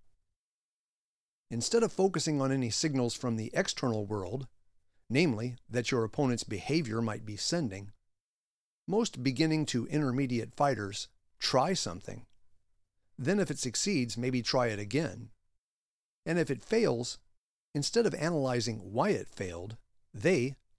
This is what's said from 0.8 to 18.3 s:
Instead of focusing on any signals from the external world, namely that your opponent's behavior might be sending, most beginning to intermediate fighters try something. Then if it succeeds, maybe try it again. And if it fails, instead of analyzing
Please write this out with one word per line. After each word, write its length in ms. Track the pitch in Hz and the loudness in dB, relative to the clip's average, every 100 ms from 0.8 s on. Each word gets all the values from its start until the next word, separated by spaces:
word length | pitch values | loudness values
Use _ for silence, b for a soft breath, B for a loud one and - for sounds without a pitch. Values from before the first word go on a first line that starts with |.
| _ _ _ _ _ _ - | _ _ _ _ _ _ -10
Instead 340 | 117 - 226 | -6 0 2
of 100 | 220 | 2
focusing 480 | - 196 170 160 147 | 4 2 2 0 2
on 100 | 135 | 2
any 180 | 135 120 | 2 0
signals 440 | - 160 135 120 | 0 0 2 0
from 240 | - 127 113 | 0 -2 -2
the 140 | 110 | -2
external 520 | 160 190 - 131 107 101 | -2 -2 -2 0 0 -2
world, 420 | 104 90 123 131 _ _ _ _ _ - | -4 -4 -6 -8 _ _ _ _ _ -2
namely 460 | 127 170 107 120 120 - | 2 4 2 -4 -8 -4
that 220 | 120 117 | -2 0
your 120 | 127 | 0
opponent's 400 | 110 - 135 120 | 0 2 2 0
behavior 580 | - 101 - 156 127 113 | -2 -6 -2 0 0 -2
might 240 | 117 104 107 | -2 -4 -8
be 120 | 104 | -6
sending, 540 | - 175 127 95 98 - _ _ _ _ _ _ _ _ - | -2 0 -2 -4 -12 -18 _ _ _ _ _ _ _ _ -2
most 360 | 202 233 - | 0 0 0
beginning 420 | 127 127 160 156 147 | 0 2 4 2 2
to 200 | 123 - | 0 0
intermediate 680 | 151 139 127 135 120 110 - | 0 2 0 0 -2 -2 0
fighters 520 | 143 113 98 104 - _ _ - | 2 2 -4 -6 -10 _ _ -6
try 340 | - 127 156 | 2 4 4
something. 520 | 190 104 87 - 98 - - - - _ _ _ _ _ - | 0 -4 -6 -10 -12 -14 -20 -20 -20 _ _ _ _ _ -6
Then 220 | 120 202 | 0 0
if 100 | 160 | 0
it 100 | 143 | -2
succeeds, 580 | 123 - 202 170 120 104 | -4 -2 0 2 0 -2
maybe 240 | 127 127 | 0 0
try 260 | 113 131 120 | 2 2 2
it 120 | 104 | 0
again. 500 | 104 135 165 107 113 - _ _ _ _ _ _ _ _ - | -2 0 -2 -4 -14 -20 _ _ _ _ _ _ _ _ -2
And 120 | 170 | 0
if 140 | 151 | 0
it 120 | 131 | -2
fails, 540 | - 220 190 120 120 - _ _ _ _ _ | 0 2 4 2 -2 -8 _ _ _ _ _
instead 320 | 147 143 226 214 | -4 0 2 2
of 80 | |
analyzing 800 | - 156 | 2 0